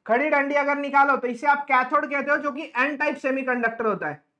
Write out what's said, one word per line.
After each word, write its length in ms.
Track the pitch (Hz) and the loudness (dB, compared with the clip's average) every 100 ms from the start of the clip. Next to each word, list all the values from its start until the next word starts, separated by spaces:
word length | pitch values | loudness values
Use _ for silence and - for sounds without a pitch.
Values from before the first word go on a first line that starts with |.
| - | -2
खड़ी 240 | 233 302 | 0 2
डंडी 260 | 285 277 285 | 2 2 0
अगर 220 | 277 285 | 0 -2
निकालो 400 | 285 277 285 262 | 0 4 4 2
तो 100 | 247 | -2
इसे 200 | 233 294 | -2 0
आप 160 | 285 | 0
cathode 480 | 285 254 254 269 302 | 2 2 2 0 0
कहते 200 | 285 277 | -2 0
हो, 60 | 294 | -2
जो 140 | 285 | -2
कि 220 | 269 320 240 | -6 -6 -2
N 200 | 277 285 | -2 0
type 200 | 302 - | -2 -2
semiconductor 680 | 277 269 262 247 233 226 226 | -2 -2 -2 -2 -2 -2 -2
होता 220 | 190 156 | -2 -4
है। 160 | 143 _ | -8 _